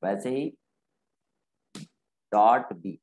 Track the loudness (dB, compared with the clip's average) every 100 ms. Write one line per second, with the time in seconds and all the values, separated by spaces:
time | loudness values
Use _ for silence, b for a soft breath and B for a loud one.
0 | -4 -4 -4 -4 -6 -10 _ _ _ _
1 | _ _ _ _ _ _ _ -20 -20 _
2 | _ _ _ 4 6 4 0 -10 -12 -12